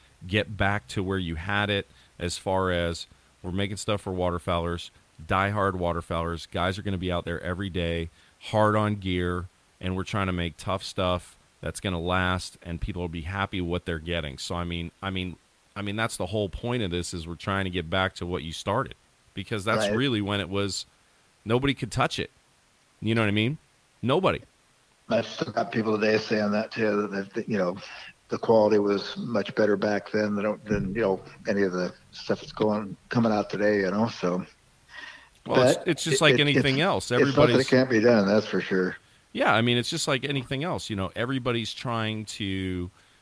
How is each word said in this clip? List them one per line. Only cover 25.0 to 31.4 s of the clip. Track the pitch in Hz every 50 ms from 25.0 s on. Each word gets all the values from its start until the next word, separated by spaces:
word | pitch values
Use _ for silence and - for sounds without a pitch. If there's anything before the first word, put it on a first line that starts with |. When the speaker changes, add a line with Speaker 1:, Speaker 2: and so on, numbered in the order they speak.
| _ -
Speaker 2:
I've | 117 113 113
still | - - - - 107
got | 104 113 113 -
people | - 117 107 110 110 107
today | 107 107 107 107
saying | - - 113 107 104 104
that | 104 104 104 -
too, | - 127 113 107 104 104 104 98
that, | 98 98 98 101 -
that, | 117 107 -
you | 110 101
know, | 92 90 95 101 - - - - - - - _ _ -
the | 117 -
quality | - - 113 110 107 107 110 104
was | 101 101 101 98 - - - 98
much | 104 113 117 104 98 - -
better | - 110 104 104
back | 95 107 104 104 98 - -
then | - 107 107 104 104
than, | 101 101 107 104 - -
than, | 104 107 101 98 95 98
you | 117
know, | 110 98 95 92 - - - -